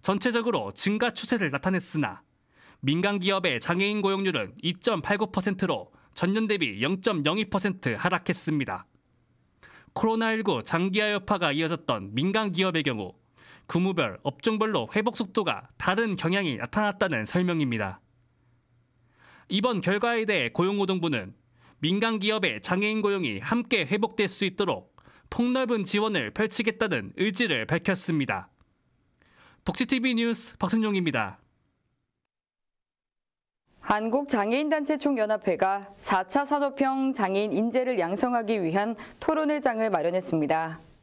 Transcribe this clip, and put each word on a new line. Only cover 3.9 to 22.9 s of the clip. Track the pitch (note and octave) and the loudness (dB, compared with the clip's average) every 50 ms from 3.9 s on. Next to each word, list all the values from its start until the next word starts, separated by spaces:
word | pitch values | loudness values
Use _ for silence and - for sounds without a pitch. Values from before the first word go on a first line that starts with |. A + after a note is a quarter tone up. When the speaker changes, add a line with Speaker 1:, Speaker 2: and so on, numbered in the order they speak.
| G#3 G#3+ G3 | 0 0 0
Speaker 1:
고용률은 | G3 G3 G3 G3 F#3+ E3 C3 G#2 F2+ - - | 0 0 2 0 0 0 -2 -4 -4 -8 -6
이점팔구 | - E3 F3+ F#3 - A#3+ A3 F3 C#3 - G3+ G3 G#3+ G#3 | -4 -4 -4 0 0 0 0 0 0 -2 0 0 0 -2
퍼센트로 | - G3+ F#3 G#3 G3 F#3 G3 F3 D3 G#2 F2+ - _ - _ _ _ | -2 -2 0 0 -2 0 0 -2 -2 -4 -6 -12 _ -20 _ _ _
전년 | - - F3+ G3 A3 A3 G#3 | -2 0 0 2 0 2 0
대비 | G#3+ G3+ E3 A#2+ G2 G2+ A#2 | 0 0 0 -2 -2 -2 0
영점영이 | D3 F#3 F#3+ F#3 A#3 G#3 D#3+ C#3+ D3 E3 G#3+ G#3+ G3 | 0 0 0 0 0 0 2 0 0 0 0 -2 -2
퍼센트 | - G3 F#3 G#3 F#3 F#3+ - C3+ A2+ | -2 -2 -2 -2 -4 -2 -2 -4 -4
하락했습니다. | G2+ - F3+ F3+ F#3 - - E3+ - - D#3 D#3 D3 C3+ - F#2+ F2+ - _ _ _ _ _ _ _ _ _ _ _ _ _ _ _ - - - - - - _ | 0 0 0 0 0 0 -2 -2 -2 0 -2 0 0 -2 -2 -6 -10 -10 _ _ _ _ _ _ _ _ _ _ _ _ _ _ _ -20 -20 -20 -20 -20 -10 _
코로나 | - - A3 A3+ A3+ A3+ A3+ A3 | 0 2 2 2 2 2 2 0
일구 | A3 - G3+ E3 A#2+ G#2+ | 0 2 0 0 0 0
장기화 | - - - F3+ G3 F#3 G#3+ G#3+ G#3+ G#3 | -2 0 0 0 2 2 2 2 2 0
여파가 | G3+ G3 - G#3 F#3 F3 D#3 C#3 | -2 0 0 0 2 2 0 2
이어졌던 | D3+ E3 D#3 E3+ D#3+ - - B2+ G#2+ G2 G2 G#2 | 2 0 0 -2 -4 -2 -2 -2 -2 -2 -6 -2
민간 | A#2 C#3+ F#3 G3 A3 A3 G3+ | 0 0 2 2 0 0 0
기업의 | F3 E3 F#3+ F#3+ E3+ E3 D3 | 0 0 0 0 0 0 0
경우 | C#3+ B2 G#2+ G2 F2+ - _ _ _ _ _ - - - - _ _ | 0 -2 -4 -6 -8 -10 _ _ _ _ _ -20 -20 -20 -20 _ _
근무별, | - E3+ F3+ F#3+ F#3+ F3+ C#3+ A2 F#2 - _ | -2 0 0 2 2 0 0 -2 -2 -4 _
업종별로 | C#3+ C3+ - - A#3 A3 G#3 A3 A3 G#3 D3+ A#2 G#2+ - | -8 -8 -2 -2 0 0 0 0 0 0 -2 -2 0 -2
회복 | G#3 G#3+ A#3+ A3+ | 0 0 0 -2
속도가 | - A#3+ F#3 - A#3 G3+ E3 A#2 F#2+ - - - | -4 -8 -2 -2 -2 0 0 -2 -4 -6 -16 -14
다른 | _ - - F#3 G3+ A#3 A3 F#3+ | _ -2 0 2 2 2 0 -2
경향이 | - - E3 F3+ G3+ G3 E3 B2+ | -2 0 0 0 2 0 0 -2
나타났다는 | A2 A#2 A#2+ - G#3 G#3+ G#3 F#3+ F#3+ G3 F#3+ D3+ A2+ A2 | -4 -6 -4 -2 0 0 0 0 0 0 0 0 -2 -2
설명입니다. | G#2 - F3+ F3+ F3+ F3 D#3+ D3 B2+ A#2 A2 G#2 F#2+ F#2 - _ _ _ _ _ _ _ _ _ _ _ _ _ _ _ _ _ _ _ _ _ _ _ _ _ - - - - _ | 0 0 0 2 2 2 0 0 0 0 -2 -2 -4 -6 -10 _ _ _ _ _ _ _ _ _ _ _ _ _ _ _ _ _ _ _ _ _ _ _ _ _ -20 -20 -20 -8 _
이번 | E3+ G3+ G3+ B3+ A#3 F#3+ | -2 2 2 2 2 2
결과에 | - F3 G3 G#3 G#3+ A#3+ A#3 A#3 A3 | 2 2 0 2 2 2 2 2 0
대해 | G#3+ G#3 F3 B2+ A#2 | 2 2 2 0 0
고용노동부는 | - - E3+ F#3+ G3+ G3+ G3 F#3 F#3+ F#3 E3 E3+ D3 A#2 F#2+ F#2+ - _ _ _ _ _ _ - - _ | 0 0 0 2 2 0 0 0 0 0 0 0 -2 -2 -4 -8 -14 _ _ _ _ _ _ -20 -14 _
민간 | - D#3 F#3 G3+ A3+ A3+ A3+ G#3+ | 0 0 2 2 2 0 0 0
기업의 | F#3+ G#3 G#3+ A3 G3+ E3 A2+ G#2+ - | 0 0 0 2 0 0 -2 -2 -4
장애인 | - F3+ F#3 G3+ G#3 | -2 0 0 0 0